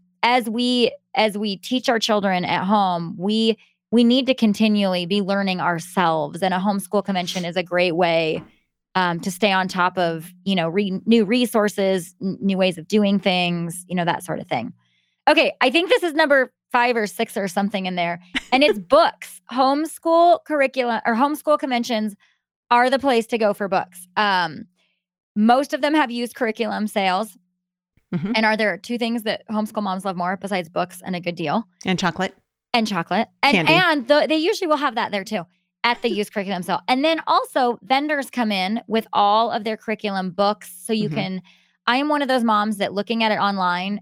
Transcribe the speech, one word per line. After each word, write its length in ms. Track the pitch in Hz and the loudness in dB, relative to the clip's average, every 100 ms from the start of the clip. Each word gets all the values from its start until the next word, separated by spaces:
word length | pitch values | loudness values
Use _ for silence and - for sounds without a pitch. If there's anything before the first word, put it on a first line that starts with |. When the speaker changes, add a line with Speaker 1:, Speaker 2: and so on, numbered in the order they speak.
| _ _ | _ _
Speaker 1:
as 260 | 226 254 233 | 2 2 0
we, 420 | 226 247 247 233 - _ | -2 0 2 0 -2 _
as 240 | - 214 196 | 0 0 0
we 200 | 214 196 | -6 -6
teach 300 | - 254 254 | -4 -2 0
our 120 | 226 | 0
children 440 | 226 208 196 180 | 0 0 0 0
at 200 | 180 175 185 | 0 -2 2
home, 480 | 208 190 170 170 165 | 2 2 0 -4 -6
we, 360 | 190 220 226 214 _ _ _ | -2 0 0 0 _ _ _
we 120 | 226 | 2
need 220 | 240 254 262 | 4 4 2
to 80 | |
continually 720 | 254 220 202 220 208 196 180 175 | 2 2 2 2 2 0 -2 -2
be 160 | 202 | -2
learning 400 | 190 196 196 180 | 0 -2 -2 -2
ourselves. 800 | 156 170 - - 175 160 147 170 | -2 -2 -2 0 2 2 -2 -2
And 140 | 185 180 | -2 0
a 20 | |
homeschool 480 | 202 196 196 208 196 | 0 -2 -2 -4 -2
convention 400 | 185 175 185 170 | -4 -4 -6 -4
is 100 | 175 | -4
a 60 | |
great 300 | 175 175 180 165 | -2 0 2 2
way, 460 | 175 165 160 160 - _ _ _ _ 190 | 2 2 0 -2 -8 _ _ _ _ -2
um, 220 | 180 170 | 0 -2
to 100 | 196 | -6
stay 220 | 180 208 | -2 0
on 160 | 190 185 | 2 0
top 300 | 185 180 180 | 0 0 0
of, 340 | 170 165 160 - 196 | -2 -2 -8 -10 -2
you 100 | 190 | 0
know, 140 | 165 | 0
re-, 320 | 180 202 185 - | -2 -2 -2 2
new 200 | 233 190 | 4 4
resources, 880 | 247 240 226 208 - 190 190 170 - | 2 0 0 0 0 0 0 -4 -8
n-, 160 | 190 - | -8 -4
new 180 | 196 190 | -2 0
ways 200 | 185 180 | 0 -2
of 100 | 156 | -2
doing 320 | 214 202 196 | 2 2 2
things, 640 | 196 180 175 175 170 160 - | 2 2 0 -2 -4 -8 -6
you 40 | |
know, 120 | 180 170 | -2 -2
that 180 | - | -2
sort 160 | - 156 | -6 -8
of 80 | - | -4
thing. 240 | 135 113 - _ _ _ _ - | -6 -6 -12 _ _ _ _ 2
Okay, 240 | 302 254 - | 4 2 2
I 100 | 262 | 2
think 200 | 302 349 | 2 2
this 120 | 494 | 2
is 120 | 349 | 2
number 400 | 294 311 277 254 _ _ | 0 2 2 0 _ _
five 240 | 247 240 233 | 0 0 0
or 100 | 208 | -2
six 300 | - 226 220 | -4 -4 -4
or 140 | 196 | -4
something 380 | 202 196 196 185 | -2 -2 -2 -4
in 80 | 180 | -4
there. 260 | 170 175 - - - | -4 -6 -10 -10 -2
And 100 | 254 | 2
it's 160 | 294 214 | 4 2
Speaker 2:
<laughs> 100 | 170 | 2
Speaker 1:
books. 520 | 285 - - - - - | 4 4 0 -14 -20 -8
Homeschool 880 | 240 269 285 320 - 330 330 349 330 - | 0 2 2 -2 -4 0 4 6 4 0
curricula 560 | 302 269 262 240 226 - | 0 0 0 -2 -2 -2
or 80 | 226 | 2
homeschool 440 | 285 294 - 294 | 0 0 0 0
conventions 560 | 294 247 240 220 214 202 _ _ _ _ _ | 0 -4 -2 -2 -4 -6 _ _ _ _ _
are 180 | 240 254 | 4 4
the 80 | 262 | 2
place 260 | 269 233 220 | 2 2 0
to 100 | 233 | 0
go 160 | 214 | 0
for 140 | 202 202 | 0 -2
books. 400 | 180 - - - - | -2 -2 -10 -8 -2
Um, 500 | 208 190 170 - - _ _ _ _ _ _ 208 | 2 2 0 -6 -16 _ _ _ _ _ _ 0
most 380 | 214 254 285 | 4 4 2
of 80 | 294 | -2
them 120 | 285 | 0
have 160 | 302 262 | 2 0
used 240 | 240 240 - | -2 -8 -4
curriculum 520 | 226 214 220 196 208 | -4 -2 -4 -4 -4
sales. 500 | 214 190 185 220 - _ _ _ _ _ _ _ | 0 2 0 -2 -10 _ _ _ _ _ _ _
Speaker 2:
Mm-hmm. 180 | 175 185 220 | -6 -2 0
Speaker 1:
And 100 | 220 | 0
are 100 | 220 | 2
there 220 | 214 170 | 0 -2
two 200 | - 240 | -6 -6
things 260 | 233 233 | -4 -4
that 200 | 214 - - | -4 -4 -4
homeschool 340 | 214 214 - | -6 -4 -4
moms 220 | 202 185 190 | -4 -4 -6
love 100 | 180 | -4
more 220 | 175 190 | -4 -4
besides 320 | 185 190 165 | -4 -4 -4
books 320 | 175 180 - | -4 -6 -6
and 120 | - 180 | -8 -6
a 40 | |
good 160 | 175 170 | -6 -6
deal? 320 | 160 190 - _ 196 | -2 -2 -4 _ -4
Speaker 2:
And 140 | 180 | -2
chocolate. 360 | 185 160 190 - _ _ _ | -2 -2 -6 -8 _ _ _
Speaker 1:
And 140 | 240 220 | -2 0
chocolate. 400 | 190 165 185 - _ | -2 -2 -2 -2 _
And, 120 | 277 202 | 2 4
Speaker 2:
Candy. 180 | 170 | 4
Speaker 1:
and 340 | 330 359 302 233 | 4 4 2 2
the, 180 | 294 240 | 2 4
they 100 | 311 | 0
usually 300 | 330 440 349 | 0 -2 0
will 100 | 294 | 0
have 180 | 277 226 | 0 -2
that 160 | 214 | -4
there 120 | 202 | -4
too 220 | 190 214 170 _ _ _ | -4 -6 -8 _ _ _
at 180 | 233 240 | -2 0
the 80 | 240 | -2
used 240 | 202 202 | -2 -4
curriculum 300 | - 190 185 | -6 -4 -4
sale. 180 | 180 175 - | -2 -4 0
And 160 | 254 311 | 0 2
then 160 | 320 - | 0 0
also 500 | 349 508 294 247 233 | 0 0 0 0 -2
vendors 460 | 196 269 302 294 254 | -2 -2 0 -4 -4
come 220 | - 220 | -2 -2
in 300 | 202 185 226 - | 0 -2 -4 -2
with 200 | 220 220 | -4 -2
all 380 | - 202 214 233 | 0 2 2 0
of 120 | 233 | -2
their 140 | 214 214 | -6 -6
curriculum 540 | - 214 208 190 185 | -6 -6 -4 -4 -4
books. 420 | 170 202 208 - - | 0 0 0 -8 -16
So 100 | - | -6
you 160 | 226 160 | -4 -2
Speaker 2:
Mm-hmm. 60 | 180 | -4
Speaker 1:
can, 240 | 190 185 - _ _ _ - | -6 -8 -12 _ _ _ -2
I 100 | 247 | 0
am 120 | 294 | 0
one 120 | 294 | 0
of 40 | 277 | 0
those 160 | 254 | 2
moms 340 | 233 208 208 196 | 2 2 0 -2
that 160 | 196 | -4
looking 300 | 190 202 226 | -4 -4 -2
at 80 | 220 | 0
it 40 | 208 | 2
online, 640 | 202 196 180 175 190 202 | 0 0 -2 -2 -4 -8